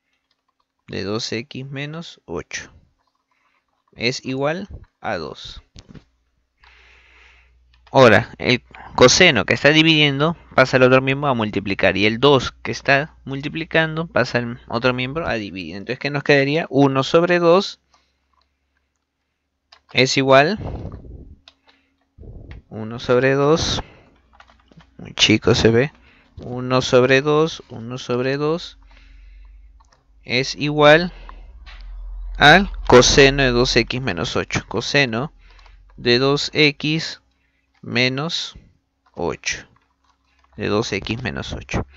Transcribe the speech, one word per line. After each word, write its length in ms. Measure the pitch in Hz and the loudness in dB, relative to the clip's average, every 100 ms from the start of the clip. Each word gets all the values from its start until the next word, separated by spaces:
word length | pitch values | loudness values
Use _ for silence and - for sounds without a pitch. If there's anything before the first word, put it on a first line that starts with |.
| _ _ _ _ _ _ _ _ - | _ _ _ _ _ _ _ _ -14
De 160 | 95 | -10
dos 300 | 95 107 - | -8 -8 -8
X 340 | 113 147 123 139 | -10 -10 -14 -14
menos 540 | 135 147 160 165 - - | -12 -12 -14 -16 -20 -14
ocho 460 | - - - - - _ _ _ _ _ _ _ _ _ _ _ | -12 -12 -14 -16 -20 _ _ _ _ _ _ _ _ _ _ _
es 320 | - 117 135 | -8 -6 -6
igual 440 | - 131 143 170 202 - - _ | -8 -6 -6 -6 -12 -18 -20 _
a 160 | - 95 | -10 -8
dos. 460 | 71 - - - - - - - - _ _ _ _ _ _ _ _ _ _ _ _ _ _ _ _ _ _ | -10 -14 -18 -20 -20 -20 -20 -20 -20 _ _ _ _ _ _ _ _ _ _ _ _ _ _ _ _ _ _
Ahora, 440 | 135 123 101 123 - | 6 8 6 2 -6
el 260 | 80 123 - - - - | -2 -2 -4 -20 -12 4
coseno 500 | 127 - 180 120 - | 6 6 4 4 0
que 80 | |
está 160 | 113 143 | 2 4
dividiendo 680 | 156 160 156 147 139 151 170 - | 4 4 4 2 0 -2 -4 -4
pasa 220 | - 131 131 | 0 2 4
al 60 | |
otro 180 | 127 131 | 6 4
miembro 300 | 135 135 147 | 2 -2 -2
a 40 | |
multiplicar. 600 | 123 107 98 95 95 95 92 | -2 -2 -4 -4 0 0 2
Y 80 | |
el 160 | 107 113 | 0 2
dos 320 | 139 135 - - | 4 4 0 -8
que 80 | - | -10
está 460 | 104 - 139 151 _ | -6 0 0 -2 _
multiplicando 840 | - 139 143 160 156 165 160 156 170 | -12 -10 -10 -10 -4 -2 -2 -4 -4
pasa 320 | - 123 123 | -2 -2 -4
al 220 | 120 120 - | -6 -10 -10
otro 240 | 113 127 | -4 -2
miembro 340 | 123 127 151 160 | -2 -6 -6 -6
a 80 | |
dividir. 420 | 113 101 92 80 98 | -6 -8 -10 -12 -12
Entonces, 220 | 98 117 | -10 -8
¿qué 120 | 143 | -8
nos 120 | 143 | -4
quedaría? 440 | - 143 139 156 - | 2 2 2 -2 -2
Uno 340 | 135 139 135 | 2 2 2
sobre 360 | 131 165 170 175 | 0 2 2 2
dos 420 | 170 180 202 - _ _ _ _ _ _ _ _ _ _ _ _ _ _ _ _ _ _ _ _ _ | 4 4 0 -10 _ _ _ _ _ _ _ _ _ _ _ _ _ _ _ _ _ _ _ _ _
es 260 | - 131 - | 0 0 2
igual, 400 | 135 131 151 214 - - - - - - - - _ _ _ _ _ _ _ _ - - - - - | 4 4 4 0 -8 -10 -12 -16 -18 -20 -20 -20 _ _ _ _ _ _ _ _ -20 -20 -20 -20 -18
uno 300 | 107 110 117 | -14 -14 -10
sobre 340 | - 123 131 | 0 2 2
dos, 480 | 139 143 165 - - - - _ _ _ _ _ _ _ - _ - | 2 2 2 0 -6 -8 -18 _ _ _ _ _ _ _ -20 _ -20
muy 160 | - | -14
chico 400 | - - 107 - | -2 2 2 2
se 160 | 120 110 | 2 2
ve, 220 | 117 143 - _ _ _ - | 2 0 -6 _ _ _ -18
uno 460 | 120 123 127 127 | -14 -10 -4 -2
sobre 400 | 123 127 127 135 | 2 2 4 2
dos, 400 | 151 151 160 - - | 2 0 -2 -6 -16
uno 260 | 110 113 127 | -16 -14 -12
sobre 400 | - 123 131 139 | -6 -4 -4 -4
dos 420 | 147 170 - - - - - - - - - - - - _ _ _ _ | -4 -6 -10 -20 -20 -20 -20 -20 -20 -20 -20 -20 -20 -20 _ _ _ _
es 300 | - 120 135 - | -6 -4 -4 -6
igual 540 | 147 147 147 156 180 - - - - - - - - - - - - - | -4 4 6 6 2 -8 -20 -20 -20 -20 -20 -20 -18 -16 -14 -14 -12 4
al 340 | 143 175 196 - - | 8 8 4 -4 6
coseno 560 | 123 127 - 139 139 | 6 8 6 6 4
de 80 | 131 | 2
dos 240 | 120 127 | 2 2
X 280 | 123 110 123 | 0 -2 -4
menos 340 | 131 85 - 98 | -6 -4 -4 -4
ocho. 300 | 85 - - | -4 -6 -6
Coseno 640 | 101 - 143 131 110 143 - - - - - - - | -8 -2 0 0 -2 -8 -12 -20 -20 -20 -20 -20 -6
de 220 | 123 120 | 0 2
dos 320 | 135 143 - | 2 0 -2
X 720 | - 151 139 151 160 - - _ _ _ _ _ _ | 0 0 0 -4 -4 -6 -14 _ _ _ _ _ _
menos 760 | 117 113 127 131 160 - - - - _ _ _ _ | -6 -2 -2 -2 -6 -8 -10 -16 -20 _ _ _ _
ocho. 520 | - 82 - - - - _ _ _ _ _ _ _ _ - | -8 -6 -6 -10 -12 -14 _ _ _ _ _ _ _ _ -10
De 120 | 101 | -4
dos 240 | 104 117 | -2 -2
X 300 | 101 - 117 | -6 -6 -8
menos 320 | 120 69 - | -8 -8 -10
ocho. 320 | - - - - | -12 -8 -8 -8